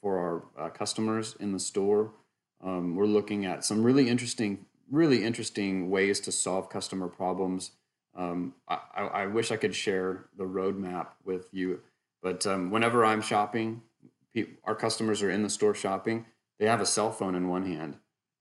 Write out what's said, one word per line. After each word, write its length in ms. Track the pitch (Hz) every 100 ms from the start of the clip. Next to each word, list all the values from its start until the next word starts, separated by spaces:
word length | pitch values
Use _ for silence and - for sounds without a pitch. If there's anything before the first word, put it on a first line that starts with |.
for 180 | 101 92
our, 480 | 87 85 - - 80
uh, 40 |
customers 680 | - 104 - 110 110 110 -
in 140 | 101
the 60 | 95
store. 520 | - 101 98 104 110 - _ _ _ _
Um, 320 | 92 90 87 85
we're 100 | 104
looking 380 | 104 101 101
at 200 | 98 82
some 180 | - 107
really 260 | 117 139 123
interesting, 560 | 120 120 - 107 98 - _ -
really 340 | 143 165 120
interesting 680 | 110 113 107 - 98 95 90
ways 300 | 95 98 101
to 120 | -
solve 380 | - 95 92 92
customer 380 | 101 - 95 87
problems. 640 | - 90 90 92 92 - - _ _ _ -
Um, 380 | 87 87 87 - -
I, 120 | - -
I, 80 | 95
I 240 | 101 98 98
wish 260 | 110 -
I 40 | 110
could 180 | 104
share 500 | 98 - 95 92 95 - 98
the 80 |
roadmap 640 | 92 95 95 98 92 90 - -
with 240 | 95 92 -
you, 280 | 95 92 - - _ _ _
but, 240 | 92 90 104
um, 240 | 95 90
whenever 340 | 110 117 120
I'm 180 | 110 107
shopping, 600 | - 107 104 120 110 117 - _ - _ _
pe-, 120 | 117 - -
our 100 | -
customers 480 | 107 113 - 110 104
are 80 | 101
in 120 | 98
the 80 | 104
store 240 | - 104
shopping, 520 | 104 101 95 117 117 117 _ _ _
they 80 | 107
have 140 | 113
a 60 | 98
cell 260 | - 107
phone 220 | 110 95
in 140 | 92 90
one 180 | 90 95
hand 320 | 80 78 71 _ _ _ _